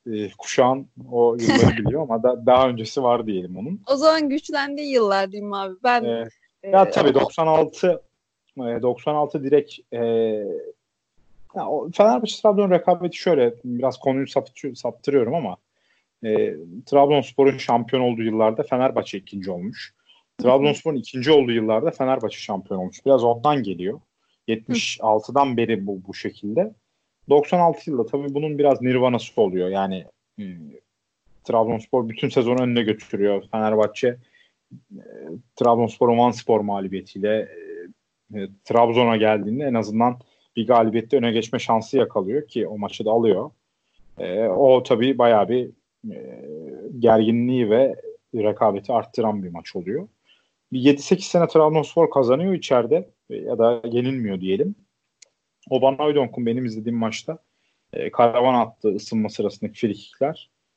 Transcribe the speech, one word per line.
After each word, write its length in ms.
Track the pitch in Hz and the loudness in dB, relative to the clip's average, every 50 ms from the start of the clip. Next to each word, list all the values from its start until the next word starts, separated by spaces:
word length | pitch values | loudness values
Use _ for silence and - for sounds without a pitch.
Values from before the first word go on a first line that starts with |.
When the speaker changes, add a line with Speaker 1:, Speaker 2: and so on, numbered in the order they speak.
| - 120 | -12 -10
Speaker 1:
e, 180 | 110 107 104 95 - | -8 -6 -6 -8 -10
kuşağın 500 | - - - - - 127 127 131 139 135 - _ - 123 123 | -14 -12 -6 2 2 4 4 2 0 -4 -14 _ -20 -16 -6
o 240 | 123 120 120 120 117 | 0 2 2 2 2
yılları 420 | 120 117 - 269 127 117 113 113 | 2 0 0 4 6 6 6 4
Speaker 2:
<laughs> 80 | 113 104 | 2 -2
Speaker 1:
biliyor 160 | 101 127 156 | -2 -2 -2
ama 220 | 156 123 113 113 113 | -4 -2 -4 0 2
da, 220 | 123 123 117 117 | 0 0 2 4
daha 240 | 123 127 127 131 127 | 4 6 6 6 4
öncesi 340 | 120 113 110 - - 143 131 | 0 -4 -8 -6 -6 -2 2
var 240 | 120 120 120 113 | 2 2 2 0
diyelim 300 | 110 98 92 90 87 92 | -2 -4 -4 -4 -8 -10
onun. 240 | 92 110 151 190 214 - | -10 -10 -10 -10 -10 -4
Speaker 2:
O 80 | - 277 | -2 -2
zaman 340 | 262 302 320 320 320 302 277 | 2 4 4 4 4 0 -2
güçlendiği 640 | 269 311 - - 330 277 277 285 285 285 294 285 269 | -4 -4 -6 -6 -6 -6 -4 -4 -6 -8 -6 -2 0
yıllar 380 | 240 214 202 196 196 196 190 | 2 2 2 2 0 0 -2
diyeyim 220 | 196 208 208 202 196 | -6 -10 -10 -8 -8
abi. 220 | 196 196 190 185 185 254 | -8 -8 -8 -10 -2 0
Ben, 200 | 247 240 240 226 | 0 0 2 0
Speaker 1:
Ee, 240 | 233 233 233 - - _ _ _ _ _ _ - | -2 -4 -4 -6 -10 _ _ _ _ _ _ -4
Speaker 2:
e, 60 | 196 | 2
Speaker 1:
ya 200 | 190 190 190 - | 4 6 6 6
tabii 200 | - - 147 143 | 4 2 2 4
Speaker 2:
o 40 | 135 | 4
Speaker 1:
doksan 340 | 139 135 - - - 160 | 4 2 0 -2 -2 0
altı, 540 | 160 156 160 156 156 - - - 180 175 - - _ _ _ _ _ _ _ _ _ - | 2 4 2 2 0 -2 -2 0 0 0 0 -4 _ _ _ _ _ _ _ _ _ -14
e, 240 | 135 123 117 120 113 | -10 -6 -6 -6 -2
doksan 340 | 120 123 123 127 - 156 151 | -2 -2 -2 -2 -4 -2 0
altı 280 | 151 147 147 - 151 135 | 0 0 -2 -2 -6 -2
direkt, 300 | 135 147 143 147 - - - - - 120 | 2 2 2 2 0 -14 -20 -18 -12 -6
e, 60 | 120 117 117 113 113 113 110 107 107 101 95 85 73 - - - _ _ _ _ _ _ _ _ _ _ _ - _ - - - | -4 -2 0 0 0 0 0 -2 -4 -6 -8 -8 -10 -10 -14 -18 _ _ _ _ _ _ _ _ _ _ _ -20 _ -20 -14 -10
ya 120 | 190 - | -8 -6
o 240 | - 151 147 - 165 | -4 -4 -6 -6 -6
Fenerbahçe 500 | - - 202 220 247 247 226 196 - - | 0 2 2 4 4 0 -4 -6 -8 0
Trabzon 300 | - 214 202 202 202 185 | 0 0 2 2 2 2
rekabeti 460 | 180 170 - 185 180 175 180 170 - | 2 2 2 0 -2 0 -2 -8 -8
şöyle, 360 | - - 185 165 139 120 117 117 - - | -4 -2 0 2 4 2 2 0 -4 -10
biraz 360 | 123 120 120 131 131 127 - | -8 -6 -4 -4 -4 -4 -2
konuyu 280 | - 135 131 135 135 | -4 -2 -2 -2 -4
saptı-, 480 | 131 - 139 131 - _ - - 139 123 | -2 -4 -4 -4 -4 _ -12 -12 -12 -12
saptırıyorum 600 | - - 120 - _ - 147 139 135 113 113 151 | -8 -8 -10 -8 _ -6 0 2 2 2 2 -2
ama 220 | 170 165 190 185 _ _ _ _ _ _ _ _ _ _ _ _ - 117 | -4 -4 -6 -8 _ _ _ _ _ _ _ _ _ _ _ _ -10 -4
e, 320 | 110 107 107 107 101 90 78 85 85 87 117 - | -2 0 0 0 -2 -4 -10 -14 -16 -18 -18 -8
Trabzonspor'un 720 | - 147 139 143 143 151 139 131 - - - 135 139 135 | 0 4 4 4 6 4 2 0 -2 0 2 2 2 2
şampiyon 440 | 131 - - 120 117 117 117 135 131 | 0 -2 0 0 0 0 -2 -2 0
olduğu 220 | 127 123 120 113 110 | 0 0 -2 -2 -2
yıllarda 400 | 113 110 110 110 110 110 113 110 | -2 0 2 2 2 2 0 -4
Fenerbahçe 540 | - 131 123 131 131 117 117 95 - - | -2 0 0 0 0 0 -2 -6 -6 -10
ikinci 340 | 95 - - - 98 92 95 | -14 -12 -12 -12 -10 -8 -8
olmuş. 420 | 90 87 90 113 - - - - _ | -8 -8 -8 -10 -12 -14 -18 -20 _
Speaker 2:
Hı 480 | _ _ _ _ _ _ _ _ - - | _ _ _ _ _ _ _ _ 0 2
hı. 40 | |
Speaker 1:
Trabzonspor'un 480 | 127 127 139 143 147 139 - - 160 147 | 4 4 4 4 2 0 -2 -4 -6 -6
ikinci 360 | 127 110 - - 127 120 156 | -6 -8 -8 -10 -4 2 4
olduğu 200 | 156 143 131 120 | 6 6 6 4
yıllarda 400 | 117 113 110 110 110 110 143 165 | 0 0 0 0 0 0 0 -2
Fenerbahçe 480 | 160 - 135 127 131 127 113 101 - - | -2 -2 -2 0 0 -2 -2 -8 -8 -10
şampiyon 400 | - - 101 92 95 - 101 92 | -8 -8 -8 -8 -6 -8 -8 -6
olmuş. 260 | 92 90 - - - | -6 -8 -10 -6 2
Biraz 180 | 139 135 123 117 | 4 4 4 4
ondan 400 | 117 117 117 123 147 - - 107 | 2 0 2 0 0 0 0 -2
geliyor. 300 | 98 90 82 87 98 123 | -4 -6 -6 -6 -8 -8
Speaker 2:
Hı. 60 | - _ _ _ _ _ _ _ _ - | -8 _ _ _ _ _ _ _ _ -6
Speaker 1:
Yetmiş 500 | - 113 110 - - 123 113 - - - - | -6 -6 -6 -4 -6 -4 -4 -4 -6 -8 -2
altıdan 560 | - 110 107 110 - - 120 139 139 135 120 | 0 2 2 2 0 -2 0 0 0 2 0
beri 300 | 117 117 107 113 98 98 | -2 0 0 -2 -4 -4
bu, 140 | 104 98 92 92 | -8 -8 -10 -12
bu 60 | 98 98 | -16 -16
şekilde. 600 | - - 101 - - - 101 113 170 196 220 - _ _ _ _ _ _ _ _ _ _ - | -12 -12 -12 -12 -10 -10 -4 -2 -2 -2 -4 -6 _ _ _ _ _ _ _ _ _ _ 2
Doksan 300 | 143 147 147 - 180 175 | 2 2 2 2 2 2
altı 300 | 170 165 160 - - 170 | 2 2 2 -2 -8 -6
yılda 160 | 143 120 113 | -2 -2 -2
tabii 280 | - - 143 143 143 139 | -2 -4 -6 -6 -4 -6
bunun 240 | 147 151 151 147 | -4 -4 -4 -2
biraz 240 | 143 143 139 131 127 | 2 2 2 2 2
nirvanası 600 | 120 127 127 127 127 127 120 113 113 - - 123 | 0 0 2 2 2 2 0 -2 -4 -4 0 0
oluyor. 280 | 107 95 90 92 90 92 | 0 2 2 -2 -2 -2
Yani, 360 | 98 98 98 95 95 92 - - _ _ _ _ _ 107 | -2 -2 -2 -2 -4 -8 -12 -16 _ _ _ _ _ -16
e, 40 | 104 92 90 85 78 73 64 - _ _ _ _ _ _ _ _ _ _ _ _ _ | -14 -14 -14 -16 -18 -20 -20 -20 _ _ _ _ _ _ _ _ _ _ _ _ _
Trabzonspor 680 | - 113 113 110 113 117 107 110 - - 127 117 113 | -2 0 0 2 0 -2 -6 -6 -2 -2 -2 -2 -2
bütün 200 | 110 - 151 143 | -6 -6 -6 -2
sezonu 320 | - 135 113 117 123 127 | 0 0 2 2 0 0
önüne 200 | 127 123 120 120 | 0 0 0 0
götürüyor. 600 | 110 107 107 - - - - 98 101 104 101 98 - - | 0 0 -2 -4 -6 -10 -4 -2 0 0 0 -2 -4 -6
Fenerbahçe, 640 | - 110 107 107 107 107 107 104 - - 135 123 120 123 _ _ _ _ _ _ _ _ _ _ 131 120 _ _ | -4 -2 0 0 2 2 2 0 0 -2 -2 -2 -2 -4 _ _ _ _ _ _ _ _ _ _ -20 -20 _ _
e, 120 | - - - - 52 55 67 80 82 120 _ _ _ | -20 -20 -20 -20 -20 -18 -16 -16 -16 -18 _ _ _
Trabzonspor'un 640 | - 127 120 117 117 117 110 - - 127 120 117 | 0 2 2 4 2 0 -2 0 0 2 2 4
Vanspor 420 | 120 120 123 113 - - - 113 104 | 4 2 2 0 -4 -2 0 0 0
mağlubiyetiyle, 880 | 104 104 101 98 95 92 95 95 92 - - 98 98 104 110 110 95 - - 85 82 80 85 85 90 92 - _ _ _ _ _ _ _ 104 | 0 -2 -6 -6 -6 -8 -8 -10 -10 -12 -10 -4 -2 -2 -2 -2 -4 -6 -12 -20 -18 -16 -16 -16 -16 -18 -20 _ _ _ _ _ _ _ -12
e, 60 | 101 | -12
e, 100 | 98 98 101 _ _ | -12 -12 -14 _ _
Trabzon'a 520 | - 117 117 120 117 117 123 123 117 113 | 0 2 4 4 4 4 2 4 4 2
geldiğinde 460 | 107 107 107 107 104 98 104 113 135 147 | 2 2 2 2 0 -2 -4 -4 -4 -4
en 100 | 135 120 | -2 -2
azından 460 | 113 101 104 107 113 120 123 123 123 - _ _ _ _ _ - | -2 -4 -2 0 0 0 0 0 -4 -14 _ _ _ _ _ -8
bir 120 | 120 107 | -6 0
galibiyette 500 | 110 123 117 113 110 104 117 113 - 143 | 4 4 4 4 4 0 -2 -2 0 0
öne 140 | 131 117 117 | 2 2 2
geçme 280 | 110 117 110 - - 117 | 0 -2 -2 -2 -6 -6
şansı 380 | - - 117 113 113 - - | -2 0 -2 -2 -2 -2 0
yakalıyor 500 | 131 113 - - 107 95 98 120 147 151 | 0 0 0 -2 -4 -4 -2 -4 -6 -6
ki 200 | - - 120 101 | -6 -6 -6 -6
o 100 | - 107 | -4 -6
maçı 280 | 104 101 104 - - 107 | -8 -8 -8 -4 -2 0
da 60 | 107 | 2
alıyor. 400 | 110 117 110 110 92 95 127 151 _ _ _ _ _ _ _ _ _ _ - - - | 4 4 4 4 2 2 0 -8 _ _ _ _ _ _ _ _ _ _ -20 -20 -14
E, 260 | - 90 90 90 107 117 | -10 -8 -6 -2 -2 0
o 400 | 104 92 107 139 131 127 123 120 | 0 2 4 6 6 6 6 6
tabii 340 | - 127 110 123 135 135 | 2 0 2 2 0 2
bayağı 320 | 123 120 117 113 104 98 95 | 4 4 6 6 4 4 2
bir, 200 | 120 127 123 123 - _ _ _ _ _ - 110 | 0 -2 -2 -4 -12 _ _ _ _ _ -16 -14
e, 340 | 82 62 62 64 60 60 67 73 76 78 80 71 - 80 101 135 143 120 | -14 -14 -14 -16 -16 -18 -16 -16 -14 -14 -14 -16 -16 -16 -16 -14 -8 0
gerginliği 720 | 113 113 113 110 110 110 113 120 120 123 131 123 117 104 | 4 4 6 6 4 4 2 2 0 0 0 0 2 2
ve 260 | 107 123 135 127 - - - - - - _ _ - | 4 4 4 2 0 -6 -14 -18 -18 -18 _ _ -6
rekabeti 580 | 113 104 107 101 - - - 98 98 98 - 123 | -2 -2 -2 0 2 0 0 0 -2 -6 -2 -4
arttıran 500 | 110 101 - - 127 110 107 107 101 92 | -4 -4 -4 -6 -4 -2 -2 -2 -4 -8
bir 60 | 87 | -10
maç 260 | 85 87 85 - - | -12 -14 -16 -12 -12
oluyor. 320 | 95 85 90 113 160 202 - _ _ _ _ _ _ _ _ _ _ _ - 131 | -10 -8 -8 -8 -8 -8 -12 _ _ _ _ _ _ _ _ _ _ _ -10 -6
Bir 60 | 127 | 2
yedi 220 | 123 143 139 143 | 4 4 4 4
sekiz 260 | - - 190 185 - | 2 -2 -2 -2 -2
sene 200 | - - 175 165 | -2 0 0 0
Trabzonspor 640 | 160 - 160 156 156 156 156 143 - - 170 165 156 | 4 4 4 4 6 4 2 -2 0 2 2 2 4
kazanıyor 440 | - 143 127 117 127 151 180 196 185 | 4 2 2 2 2 2 2 -2 -2
içeride, 560 | 160 - - 139 123 113 113 151 180 185 - _ _ _ - | -4 -2 0 2 2 2 2 0 -2 -2 -6 _ _ _ -14
e, 60 | 123 | -12
ya 220 | 107 - 120 123 | -10 -6 -6 0
da 240 | 113 113 117 120 117 117 | 2 2 2 2 0 -4
yenilmiyor 560 | 120 117 120 123 131 135 127 113 101 98 90 | -4 -4 -2 -2 -2 -4 -4 -4 -4 -6 -4
diyelim. 340 | 92 95 95 107 151 196 208 _ _ _ _ _ _ _ _ _ - _ _ _ _ _ _ _ _ - | -2 -2 -2 0 -2 -4 -4 _ _ _ _ _ _ _ _ _ -20 _ _ _ _ _ _ _ _ -4
O 120 | 131 123 | -2 2
Van 140 | 127 135 139 | 2 2 0
Hooydonk'un 500 | 139 151 151 147 143 127 120 - 131 120 | 2 -2 0 0 0 0 -2 -4 -6 -4
benim 200 | 117 113 127 127 | -4 -4 -4 -4
izlediğim 320 | 117 110 110 107 117 117 | -6 -8 -8 -8 -6 -4
maçta, 400 | 117 113 110 107 - - - 160 - _ _ _ _ _ _ _ _ _ _ - | -4 -4 -4 -6 -8 -10 -12 -12 -12 _ _ _ _ _ _ _ _ _ _ -12
e, 180 | - 69 - | -10 -10 -8
karavan 420 | - - 120 117 113 123 123 131 127 | 0 2 2 2 4 2 2 2 2
attığı 420 | 120 107 - - _ - 107 95 | 2 0 -2 -6 _ -2 -2 -2
ısınma 340 | 110 - - 117 110 107 104 | -2 -6 -6 -4 -2 -2 -4
sırasındaki 500 | - - 104 101 - - 104 - - - | -4 -4 -6 -6 -6 -6 -12 -12 -8 -4
frikikler. 680 | - 107 101 - - - _ - 135 147 165 - - _ _ _ _ _ _ | -4 -4 -4 -6 -12 -18 _ -4 -4 -4 -4 -8 -16 _ _ _ _ _ _